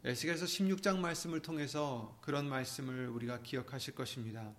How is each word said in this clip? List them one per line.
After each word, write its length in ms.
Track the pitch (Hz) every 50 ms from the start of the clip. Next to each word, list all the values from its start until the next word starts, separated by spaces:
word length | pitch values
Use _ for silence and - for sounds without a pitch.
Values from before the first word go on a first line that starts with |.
에스겔서 420 | - 127 123 120 151 160 170 165 180
십육 380 | 175 - - 196 190 190 185
장 180 | - 202 190 185
말씀을 400 | 180 170 165 160 - 165 165 160
통해서 760 | 156 160 160 151 147 139 127 151 151 143 131 117 110 110 - -
그런 280 | - - 139 143 143 143
말씀을 600 | 135 131 127 123 - - 135 131 127 127 127 123
우리가 340 | 117 120 120 120 123 120
기억하실 520 | 120 - - 131 123 - - 131 - - 123
것입니다. 580 | - 131 113 - 127 117 113 107 113 113 107 107